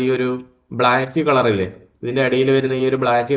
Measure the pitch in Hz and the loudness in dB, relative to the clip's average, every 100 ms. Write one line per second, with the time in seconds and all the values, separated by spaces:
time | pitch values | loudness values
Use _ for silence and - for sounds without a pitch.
0 | 127 127 127 127 - _ _ 117 123 127 | 0 0 -2 -6 -10 _ _ -2 0 0
1 | 131 160 151 135 120 104 92 - - _ | 0 -2 0 2 2 0 -2 -8 -20 _
2 | 120 123 131 127 131 135 131 131 131 131 | -6 -2 0 2 2 2 0 -2 0 0
3 | 127 120 120 | 0 0 0